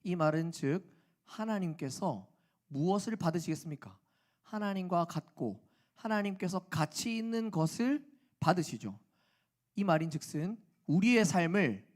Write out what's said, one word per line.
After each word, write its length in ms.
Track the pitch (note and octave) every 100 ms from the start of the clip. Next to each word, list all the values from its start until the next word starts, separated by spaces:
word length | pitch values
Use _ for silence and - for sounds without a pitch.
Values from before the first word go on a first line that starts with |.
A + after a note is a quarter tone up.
이 120 | F#3+ F3
말은 360 | D#3 D#3 E3
즉 380 | E3 C3+ F3 - _ _ _ _
하나님께서 1040 | - A3 G#3 F3+ D3+ C3+ B2+ D#3 A2 G2 _ _ _ _
무엇을 480 | C#3 E3 G3 G#3 A3
받으시겠습니까? 800 | E3+ E3+ D#3+ D3+ D#3+ D3 G#2 F#2+ _ _ _ _ _
하나님과 520 | G#3+ G#3 F#3+ F3+ F3 E3+
같고 640 | D#3+ - - A#2 G2 _ _ _ _
하나님께서 640 | A3 G#3+ G3+ F#3+ F3+ F#3 -
가치 480 | D#3 D#3 - A#3+ A3+
있는 320 | A3+ A3+ A3+
것을 560 | D#3+ D#3+ - A#3+ D4 - _ _ _
받으시죠. 600 | D#3+ F3+ D3+ A2 G#2 G2+ _ _ _ _ _ _ _ -
이 80 |
말인즉슨 720 | G3 D#3 E3 D3+ - D3+ F3 A3+ _ _ -
우리의 400 | D#3 A3 A#3+ F#3+
삶을 600 | F#3 E3 G3 D#3 G2+ -